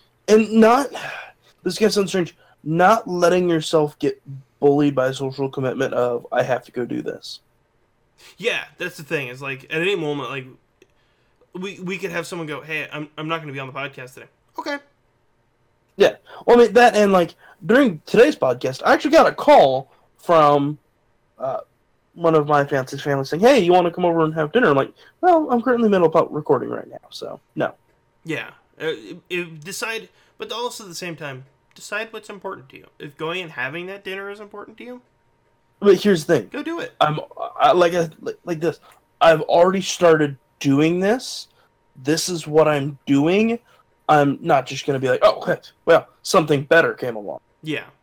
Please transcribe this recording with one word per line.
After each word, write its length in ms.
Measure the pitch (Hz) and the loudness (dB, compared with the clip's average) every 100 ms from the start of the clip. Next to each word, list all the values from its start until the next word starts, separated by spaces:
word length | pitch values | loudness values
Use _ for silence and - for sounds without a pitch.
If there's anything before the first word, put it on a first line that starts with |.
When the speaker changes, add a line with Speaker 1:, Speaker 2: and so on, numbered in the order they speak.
| _ _ - | _ _ 2
Speaker 1:
and 200 | 214 214 | 4 4
not, 360 | 220 220 254 262 - - - - _ _ _ | 4 6 4 0 -8 -14 -14 -18 _ _ _
this 100 | 185 | -8
is 40 | 175 | 0
gonna 140 | 208 | 0
sound 160 | 208 196 | 0 -2
strange, 280 | 190 160 - _ _ | -2 -4 -8 _ _
not 420 | 147 165 185 220 185 | -4 2 4 2 -2
letting 440 | 180 170 180 180 | 0 2 2 2
yourself 500 | 160 - 160 147 - | -2 0 0 0 -2
get 220 | 139 - - 135 - _ | -6 -6 -12 -20 -20 _
bullied 340 | 143 143 147 135 | 2 4 2 0
by 160 | 131 | -2
social 380 | 135 135 135 135 | -4 -8 -6 -8
commitment 440 | 139 131 - 131 | -6 -6 -4 -4
of, 320 | 123 123 120 - | -2 -2 -4 -4
"I 100 | 123 | -4
have 200 | 127 120 - | -2 -4 -6
to 60 | |
go 140 | 127 120 | -10 -8
do 160 | 123 | -8
this." 400 | - - - - _ _ _ _ _ _ _ _ - - | -8 -12 -16 -20 _ _ _ _ _ _ _ _ -20 -10
Speaker 2:
Yeah, 260 | 214 165 - - | -6 -6 -8 -12
that's 180 | 175 170 | -12 -12
the 80 | |
thing. 240 | 151 156 123 | -8 -8 -8
Is, 140 | 127 | -12
like, 240 | 139 135 - | -12 -12 -8
at 160 | 160 | -4
any 140 | 185 190 | -4 -4
moment, 320 | 147 143 123 | -4 -6 -8
like, 180 | 135 127 - _ _ _ _ _ _ _ _ _ | -10 -14 -20 _ _ _ _ _ _ _ _ _
we, 280 | 175 196 160 | -14 -12 -12
we 160 | 180 190 | -10 -8
could 140 | 185 | -8
have 140 | 170 - | -8 -8
someone 220 | 175 151 | -10 -10
go, 140 | 139 | -12
"Hey, 260 | 147 156 135 | -10 -10 -8
I'm, 180 | 151 151 - | -12 -12 -12
I'm 100 | 156 | -8
not 140 | 165 | -8
gonna 100 | 151 | -8
be 80 | 139 | -12
on 80 | 131 | -12
the 60 | |
podcast 400 | 139 139 139 127 | -12 -12 -14 -20
today." 140 | - 113 _ _ - | -20 -20 _ _ -14
Okay. 200 | 302 285 _ _ _ _ _ _ _ _ _ _ _ - | -10 -10 _ _ _ _ _ _ _ _ _ _ _ 0
Speaker 1:
Yeah. 200 | - - _ - - | 0 0 _ -4 4
Well, 120 | 240 | 6
I 40 | |
mean, 100 | 220 | 6
that 220 | 220 240 202 | 6 6 4
and, 160 | 202 | 4
like, 240 | 185 165 - _ _ 160 | 2 0 -6 _ _ 0
during 360 | 247 262 156 - | 2 2 -2 0
today's 280 | 214 294 - | 4 4 2
podcast, 460 | 131 123 131 135 | -2 -2 -6 -4
I 100 | 214 | 0
actually 180 | 302 294 | 0 4
got 160 | 311 180 | 4 4
a 40 | |
call 600 | - - 269 143 131 - _ _ _ | 2 6 6 6 2 -8 _ _ _
from, 640 | - 160 147 147 143 147 _ _ _ _ _ - | 2 4 6 4 0 -6 _ _ _ _ _ -10
uh, 220 | 131 117 - _ _ _ _ 170 | -8 -8 -12 _ _ _ _ -4
one 180 | 165 | 2
of 140 | 156 147 | 2 2
my 180 | 147 139 | 0 0
fiance's 360 | 139 131 - | -2 -4 -8
family 240 | 147 139 135 | -4 -4 -4
saying, 160 | 156 | 2
"Hey, 180 | 240 277 | 4 4
you 140 | 170 | 4
wanna 180 | 180 175 | 4 2
come 140 | 180 175 | -2 -2
over 160 | 165 | 0
and 100 | 156 | 0
have 180 | 160 151 | -2 -2
dinner?" 180 | 247 208 | 2 2
I'm 60 | 139 | 2
like, 140 | 135 - _ _ | 0 -8 _ _
"Well, 260 | 359 330 302 | 2 2 2
I'm 100 | 240 | -2
currently 240 | 254 240 220 | 0 0 2
in 60 | |
the 80 | 190 | 2
middle 120 | 160 | 4
of 200 | 165 - | 2 0
recording 380 | 147 151 127 120 | -2 0 -2 -2
right 180 | 120 - | -10 -12
now, 80 | - - | -20 -20
so 300 | - - - _ 156 | -16 -16 -16 _ -6
no." 200 | 117 - _ _ _ _ | -6 -8 _ _ _ _
Speaker 2:
Yeah. 280 | 160 135 110 - _ - | -12 -10 -12 -18 _ -12
Uh, 60 | 156 | -10
it, 300 | 110 107 175 - | -10 -12 -20 -12
it 340 | 180 170 160 | -10 -10 -14
decide, 460 | 151 - 226 226 185 _ _ - | -16 -12 -10 -12 -14 _ _ -16
but 120 | 226 | -12
also 320 | 226 240 240 | -10 -10 -12
at 60 | 196 | -16
the 60 | 165 | -14
same 200 | 180 165 | -14 -12
time, 300 | 147 131 135 _ _ _ | -14 -16 -20 _ _ _
decide 360 | - 208 220 | -12 -10 -10
what's 180 | 220 - | -14 -18
important 400 | 196 190 131 135 | -16 -14 -14 -18
to 80 | - | -20
you. 100 | - - | -20 -20
If 180 | 151 - | -18 -10
going 240 | 160 180 | -8 -8
and 100 | 165 | -10
having 340 | 123 131 165 180 | -10 -10 -10 -12
that 160 | 196 | -14
dinner 260 | 196 196 202 | -14 -12 -12
is 80 | 202 | -16
important 380 | 202 202 - 220 | -18 -20 -20 -20
to 40 | |
you, 180 | 233 247 _ _ _ _ _ _ _ _ | -20 -20 _ _ _ _ _ _ _ _
Speaker 1:
But 180 | 202 180 | 2 4
here's 240 | 208 175 151 | 2 0 0
the 140 | 147 | -2
thing. 80 | - | -2
Speaker 2:
go 140 | 285 | -10
do 160 | 320 339 | -10 -10
it. 140 | - - | -10 -2
Speaker 1:
I'm, 180 | 151 151 - - - - | -2 -2 -10 -12 -12 0
I, 120 | 143 | 2
like, 220 | 175 175 | 4 2
I, 160 | 175 165 - | 0 -4 -8
like, 180 | - - 170 | -12 -10 -10
like 140 | 160 | -6
this. 200 | 165 - _ _ _ - | -4 -6 _ _ _ 2
I've 200 | 165 156 | 4 4
already 400 | - 165 180 190 | 2 4 4 2
started 560 | 185 - 175 156 147 135 _ - | -4 2 4 4 2 -4 _ -4
doing 400 | 139 139 160 175 | 0 2 2 0
this. 500 | 196 254 - - - _ _ _ _ - | 0 -2 -6 -14 -16 _ _ _ _ -8
This 260 | 131 160 185 | -4 -2 -4
is 180 | 170 151 | -6 0
what 200 | 151 151 | 2 2
I'm 300 | 147 139 139 - | 0 -4 -8 -2
doing. 540 | 139 156 196 226 233 _ _ _ _ - | 0 2 0 0 -4 _ _ _ _ 0
I'm 280 | 151 143 - | 2 2 -2
not 240 | 165 143 131 | 0 0 -2
just 200 | 135 - | -8 -6
gonna 140 | 135 | -4
be 100 | 127 | -2
like, 120 | 123 | 2
"Oh, 180 | - - | 2 2
okay, 160 | - 147 - _ - | -4 -6 -8 _ 2
well, 220 | 165 - _ | 2 0 _
something 400 | - 190 156 139 | -2 0 0 -2
better 300 | 147 165 131 | 2 2 2
came 220 | - 123 110 | -2 -10 -10
along." 240 | 95 67 _ _ | -12 -14 _ _
Speaker 2:
Yeah. 220 | 151 127 - _ | -10 -10 -10 _